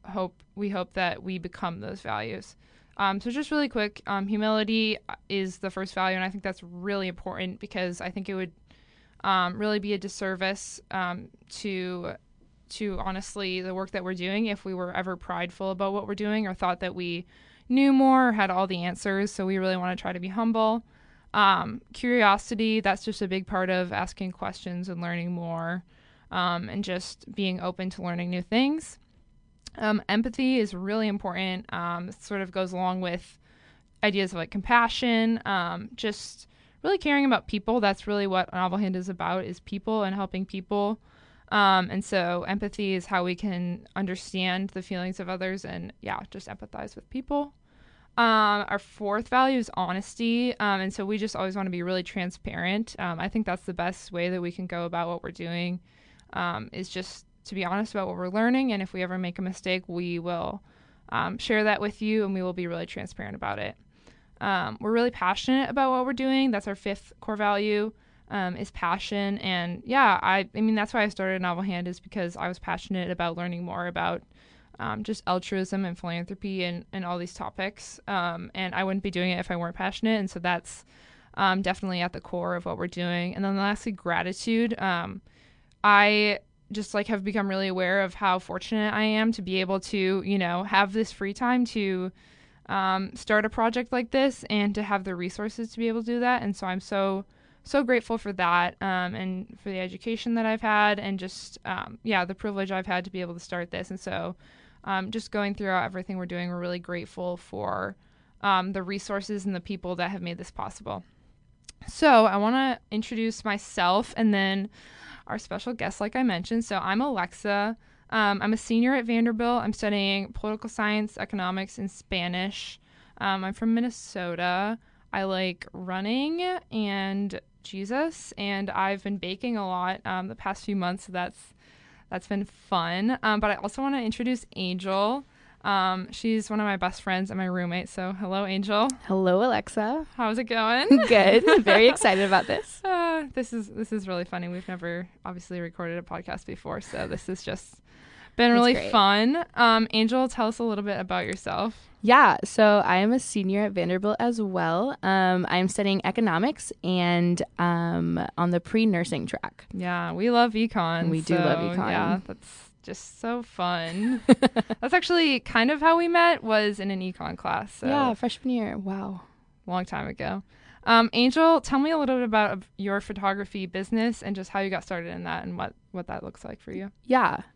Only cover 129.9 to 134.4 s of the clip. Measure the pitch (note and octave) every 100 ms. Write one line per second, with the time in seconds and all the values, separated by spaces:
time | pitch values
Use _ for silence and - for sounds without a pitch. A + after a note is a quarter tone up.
129.9 | F#3 - F#3 F#3 A3 F#3+ G3+ - G3 F3+
130.9 | F#3 - F3+ F3+ - - _ - - -
131.9 | - - F#3 - G3+ G#3 - - F#3 E3+
132.9 | F3+ G#3+ B3+ A3 G#3+ G#3+ G3+ G#3 - C4+
133.9 | C#4 A3+ A3+ B3 B3